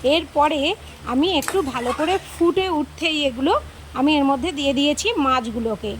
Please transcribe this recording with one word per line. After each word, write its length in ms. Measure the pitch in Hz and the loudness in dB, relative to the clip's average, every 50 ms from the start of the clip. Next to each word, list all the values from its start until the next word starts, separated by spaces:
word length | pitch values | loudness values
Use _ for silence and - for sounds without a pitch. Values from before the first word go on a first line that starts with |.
| - - 294 | 4 4 2
এরপরে 460 | 339 330 - - 302 294 302 311 294 269 320 415 - - - - - - - | 2 0 0 2 2 2 4 2 2 0 0 -2 -4 -8 -18 -18 -12 -8 -2
আমি 160 | 247 262 302 381 370 294 | 0 2 2 4 2 0
একটু 180 | - - - 392 320 269 | 0 0 0 0 -2 0
ভালো 180 | 240 247 240 240 240 240 | -4 -4 -4 -4 -2 0
করে 160 | 311 311 381 370 - - - | 0 0 0 -2 -4 -8 -2
ফুটে 320 | - 339 339 285 381 381 381 339 294 | 2 2 2 2 2 0 0 0 -2
উঠতেই 400 | 285 - - - 311 330 311 294 294 269 | -2 -4 -6 -4 -2 -2 0 0 0 -2
এগুলো 240 | 233 240 269 320 427 605 - - - - - - - 247 | -2 0 0 2 2 0 -2 -6 -16 -18 -18 -10 -4 0
আমি 120 | 269 302 311 294 | 2 4 4 4
এর 60 | 277 277 | 4 2
মধ্যে 200 | 277 262 240 370 294 285 | 2 2 0 -4 -4 0
দিয়ে 140 | 277 277 269 269 | 0 0 2 2
দিয়েছি 280 | 285 294 294 285 - 427 466 370 277 | 2 2 2 0 0 -2 0 2 2
মাছগুলোকে। 680 | 269 262 254 226 240 214 240 226 226 214 - - 208 208 | 2 2 2 0 -4 -6 -4 -2 -2 -4 -4 -6 -8 -8